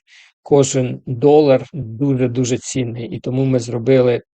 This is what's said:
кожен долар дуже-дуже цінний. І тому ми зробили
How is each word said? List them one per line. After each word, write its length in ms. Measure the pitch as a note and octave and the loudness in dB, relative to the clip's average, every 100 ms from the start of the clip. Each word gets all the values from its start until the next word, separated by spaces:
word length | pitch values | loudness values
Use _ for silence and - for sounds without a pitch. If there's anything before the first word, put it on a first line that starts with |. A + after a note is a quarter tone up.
| _ _ _ _ | _ _ _ _
кожен 580 | - C#3+ C3+ C#3 B2+ C3 - | 0 2 2 0 -4 -6 -10
долар 580 | A#2+ C#3+ D3+ D3 B2+ B2+ | 0 4 6 6 2 0
дуже-дуже 840 | D3+ A#2 A2+ C#3 C3 B2+ A#2 B2 A#2+ | -10 -12 -4 -2 0 -2 -2 -2 -4
цінний. 500 | - C#3 A#2+ A#2 A#2 | -4 -6 -6 -8 -10
І 120 | - | -10
тому 240 | - B2+ | -6 -2
ми 140 | C3+ B2+ | 0 -2
зробили 640 | A#2 A#2+ A#2 C3+ B2 A#2+ - | -2 -4 2 2 4 0 -6